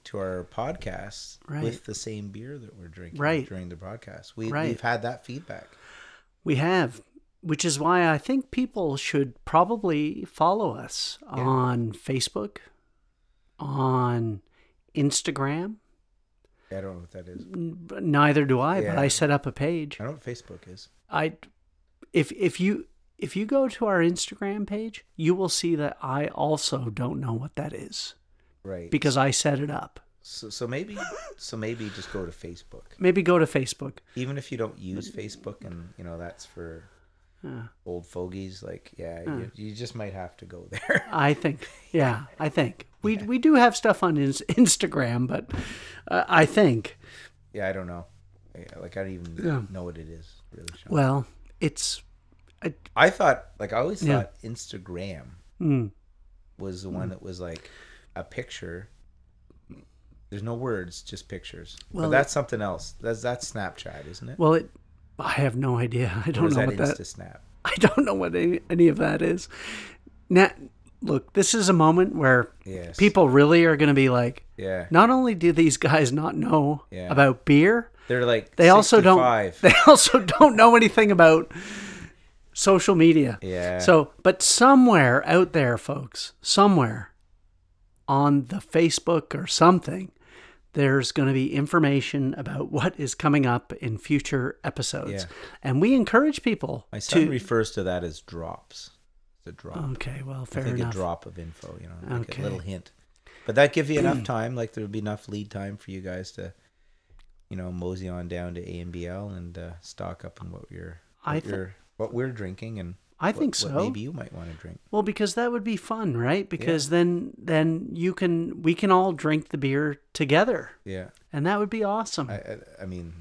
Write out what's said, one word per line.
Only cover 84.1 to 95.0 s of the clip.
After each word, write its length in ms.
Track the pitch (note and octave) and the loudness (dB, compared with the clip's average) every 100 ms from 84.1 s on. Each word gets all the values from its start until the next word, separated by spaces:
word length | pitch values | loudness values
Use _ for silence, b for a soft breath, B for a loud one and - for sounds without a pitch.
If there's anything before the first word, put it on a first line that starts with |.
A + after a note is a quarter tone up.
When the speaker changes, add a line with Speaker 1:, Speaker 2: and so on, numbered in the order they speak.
| - | 0
Speaker 2:
but 180 | F#3 F#3 | 0 2
somewhere 840 | - - B3 C4+ B3 F3+ B2+ C3 - | 0 6 8 10 8 8 6 4 4
out 260 | E3+ F3 | 4 4
there, 240 | E3 B2+ A#2 | 2 2 0
folks, 560 | - C#3+ B2+ - - - | -4 -8 -10 -12 -14 -10
somewhere 680 | - - G3+ F3+ A#2 G2 G2 _ _ _ _ _ _ _ _ _ - | 0 4 6 6 2 -2 -12 _ _ _ _ _ _ _ _ _ 0
on 380 | C3+ C#3+ C#3+ B2 | 2 4 2 0
the 120 | G2 | -8
Facebook 800 | - E3 E3+ - - E3 - C#3 | -2 2 2 2 0 -2 -2 -8
or 80 | F3+ | -4
something, 640 | - E3 F3+ - F3+ F#3+ _ b b b b _ | 6 6 6 0 -10 -12 _ b b b b _
there's 380 | D3+ C#3 C#3 B2 | 0 2 2 0
gonna 220 | D3+ C3+ | 0 0
be 200 | C3 C3 | 0 -2
information 800 | C#3 C#3+ F3 D3 C#3 - C#3+ C3+ - | -2 0 2 4 2 0 -4 -4 -6
about 360 | C3 C#3+ - | -8 -8 -4
what 280 | D3 F3 - | -2 -2 -4
is 160 | C#3 - | -8 -2
coming 300 | D#3 D3 C3 | 2 2 2
up 280 | A#2+ - | 0 -4
in 240 | - B2+ A2 | -10 -8 -8
future 600 | - C#3+ - C3+ B2+ - | -2 -2 0 -4 -4 -6
episodes. 480 | D3 - - - | -10 -6 -6 -6